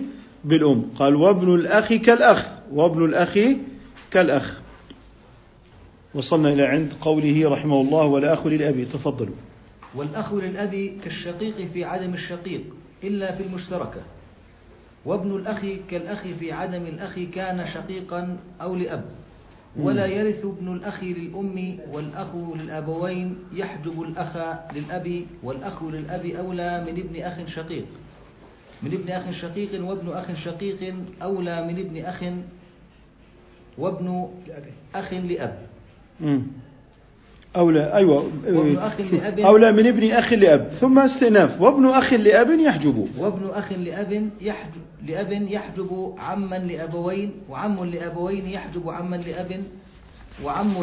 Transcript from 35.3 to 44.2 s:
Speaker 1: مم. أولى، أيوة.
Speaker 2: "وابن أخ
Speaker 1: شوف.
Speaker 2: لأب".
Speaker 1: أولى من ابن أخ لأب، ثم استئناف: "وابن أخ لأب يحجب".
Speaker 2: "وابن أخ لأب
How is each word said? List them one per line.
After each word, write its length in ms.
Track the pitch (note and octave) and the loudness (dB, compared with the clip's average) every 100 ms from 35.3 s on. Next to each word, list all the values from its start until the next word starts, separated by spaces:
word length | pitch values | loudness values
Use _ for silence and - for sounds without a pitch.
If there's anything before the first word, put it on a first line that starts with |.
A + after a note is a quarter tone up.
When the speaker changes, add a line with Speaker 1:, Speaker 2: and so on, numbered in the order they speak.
| D#3 A#2 G2 - - - - - - | -4 -6 -10 -18 -20 -20 -20 -20 -6
Speaker 1:
مم. 220 | D3+ C3+ A#2 - - - _ _ _ _ _ - - F3+ | -2 0 -2 -12 -20 -20 _ _ _ _ _ -20 -6 4
أولى، 360 | E3+ D#3 D3+ | 6 6 4
أيوة. 360 | - F#3 C#3+ - D3+ A3+ | 6 6 6 2 -4 2
Speaker 2:
"وابن 320 | E3 D3+ C#3+ | 4 4 2
أخ 200 | G#3+ G#3 | 0 -4
Speaker 1:
شوف. 260 | F#3+ F3 | 0 0
Speaker 2:
لأب". 160 | G3 G3 | 0 6
Speaker 1:
أولى 320 | G3 G#3+ A3+ | 10 10 10
من 140 | G#3 A#3 | 8 6
ابن 240 | A3 A3 | 6 4
أخ 220 | A#3 - | 4 4
لأب، 360 | A3+ F#3+ C#3 A#2 | 6 8 8 4
ثم 300 | - C4 C4+ | 0 6 8
استئناف: 600 | C4 - A#3 G#3 D3+ - | 6 4 6 8 6 6
"وابن 260 | G#3+ C#4+ C4 | 6 8 6
أخ 260 | C4 B3 | 6 4
لأب 380 | A#3 G#3 G#3 A#3+ | 6 8 8 6
يحجب". 580 | D#4+ D4+ E3 C#3+ A2+ F#2+ B2 | 6 4 4 2 2 -2 -2
Speaker 2:
"وابن 320 | G3 F#3 F#3+ | -4 -2 -6
أخ 220 | G3+ - | -6 -6
لأب 560 | F#3 F3 E3+ F#3+ G#3 | -6 -6 -6 -4 -4